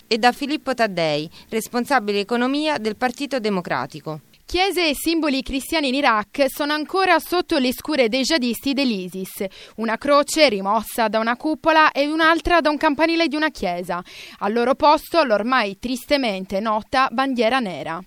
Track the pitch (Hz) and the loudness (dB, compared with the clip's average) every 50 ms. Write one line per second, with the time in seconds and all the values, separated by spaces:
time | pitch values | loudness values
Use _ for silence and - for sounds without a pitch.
0 | - _ 220 240 226 247 247 - 285 254 302 311 - 269 254 247 226 214 185 170 | -6 _ 0 2 4 2 2 2 -2 -4 -4 -4 -4 -4 -2 0 0 0 0 0
1 | 165 156 147 147 151 170 - - - - - 220 214 - - 240 240 247 285 254 | 0 0 0 -2 -2 -6 -10 -18 -14 -8 -6 -6 -6 -4 -4 -4 -2 0 0 0
2 | 208 208 202 202 202 196 240 240 247 254 277 294 302 311 294 226 214 220 208 - | 2 0 -2 -2 -2 -2 -2 0 0 0 0 -2 -2 -2 -2 -2 -2 -4 -4 -2
3 | 254 254 247 - 285 269 285 262 208 220 202 185 170 - 160 131 123 - - 151 | -2 -4 -2 -4 -6 -4 -4 -2 -2 0 -2 -2 -2 -2 -4 -4 -4 -6 -10 -12
4 | - 160 156 156 - _ _ _ _ - - 349 370 392 330 349 349 311 277 - | -10 -10 -10 -10 -12 _ _ _ _ -6 -2 0 0 0 0 0 0 0 0 0
5 | - 320 339 330 302 302 262 269 247 - 240 269 247 - 320 320 294 269 247 277 | -2 -2 0 0 0 0 0 -2 -2 -4 -6 -6 -4 -2 -2 0 0 0 0 2
6 | 285 254 226 214 208 - - - 277 269 - - 302 285 302 302 302 294 - 381 | 2 2 2 2 -2 -4 -2 0 0 0 0 -2 -4 -2 -2 -2 -4 -2 0 0
7 | 381 370 349 320 - - 339 359 339 - 330 294 254 254 247 - - - 311 285 | 2 4 4 2 2 0 -2 -2 -2 0 0 0 2 0 -2 -4 -4 -4 0 0
8 | 254 220 208 262 262 - 330 320 247 240 226 - - 269 277 254 285 254 220 190 | 2 2 2 0 0 0 0 0 0 -2 -2 -2 -2 -2 0 0 0 0 0 -2
9 | 180 180 180 190 190 - - - 202 190 - - - - - - 220 220 220 233 | -6 -8 -8 -10 -10 -10 -8 -8 -8 -8 -8 -12 -20 -18 -10 -6 -4 -4 -4 -2
10 | - 294 294 285 285 - - 311 302 269 208 190 190 196 214 226 208 - - - | 0 2 2 2 2 2 2 4 4 4 4 0 -2 0 0 -2 -2 -2 -2 -2
11 | 226 220 208 220 220 233 247 - - 311 311 247 - 320 311 320 311 294 - 262 | -2 0 0 0 0 0 -2 -2 -2 -4 -4 0 0 2 4 6 6 4 4 2
12 | 285 294 311 320 330 320 339 330 - 320 349 330 254 302 302 285 311 311 294 240 | 0 0 0 2 4 4 4 2 2 2 2 4 4 2 0 2 0 0 2 2
13 | 311 330 330 330 330 311 247 302 311 311 - - - 180 175 175 185 175 180 175 | 2 2 2 2 0 0 0 0 -2 -2 -2 -4 -4 -4 -4 -4 -4 -6 -6 -6
14 | 175 - - - - - - - 185 208 220 240 240 240 269 - 302 294 302 294 | -8 -10 -16 -20 -20 -20 -12 -6 -4 -2 0 0 2 0 2 4 6 6 6 4
15 | - - - 339 302 254 214 202 214 240 262 254 220 202 196 - - 240 262 247 | 2 0 2 2 2 4 2 2 2 2 0 0 0 0 -4 -6 -6 -6 -6 -6
16 | - - 285 277 262 233 190 190 190 - 202 190 220 233 214 220 214 - - 262 | -2 0 0 0 2 0 -2 -4 -6 -6 -4 -2 -2 0 -2 -2 -2 0 2 2
17 | 269 - 226 233 269 277 262 233 220 220 247 269 240 190 170 135 151 151 160 170 | 2 2 2 0 0 0 0 2 2 2 2 2 0 -2 -6 -6 -8 -8 -8 -8
18 | 196 | -10